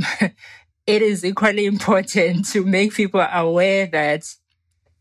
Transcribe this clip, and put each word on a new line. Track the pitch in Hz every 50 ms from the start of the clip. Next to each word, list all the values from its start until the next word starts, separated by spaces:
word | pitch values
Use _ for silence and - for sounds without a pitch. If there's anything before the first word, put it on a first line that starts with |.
| - - - -
<laughs> | 214 - _ _ - - - - _ _ _ _ -
it | 214 214 214
is | 220 208 202 170 175
equally | 190 196 - 220 214 202 208 208
important | 196 208 196 - - 208 190 190 - - 202 165 180 175 190 196 -
to | - 202 185
make | 196 185 190 202 208 -
people | - 202 185 - 190
aware | 170 - 185 175 165 165 170 175 185 196 196 196 190
that | 170 165 151 147 147 151 156 - - - _ _ _ _ _ _ _ _ _ _ _ _ _